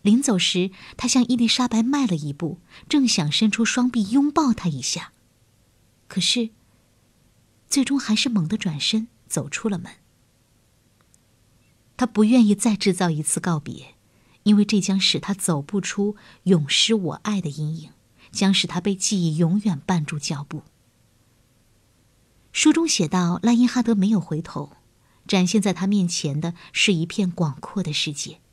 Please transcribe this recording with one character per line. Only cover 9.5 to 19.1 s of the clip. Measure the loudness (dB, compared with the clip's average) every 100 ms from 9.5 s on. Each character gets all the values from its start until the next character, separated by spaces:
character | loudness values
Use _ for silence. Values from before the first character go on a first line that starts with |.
| -6 -4
了 | -6
门。 | -8 -18 _ _ _ _ _ _ _ _ _ _ _ _ _ _ _ _ _ _ _ -4
他 | -2
不 | 2
愿 | 4 6 6
意 |
再 | 4 0 0
制 | 0
造 | 0 0
一 | 0
次 | -2 -2
告 | -2 -4
别， | -4 -14 -18 _ _ _ _ _
因 | 4 4
为 |
这 | 4 2
将 | 2 0
使 | 0 -2
他 | -4
走 | -4 -2 -2
不 | -2 -6
出 | -4 -4 -4 -4 -18 -8
“永 | 2 2 2
失 | 0 2
我 | 0 -2 -6
爱” | -4 -4
的 | -4
阴 | -6 -8 -8
影， | -12 _ _ _ -14
将 | 0 2
使 | 2 0
他 | -2
被 | -2
记 | -2 -2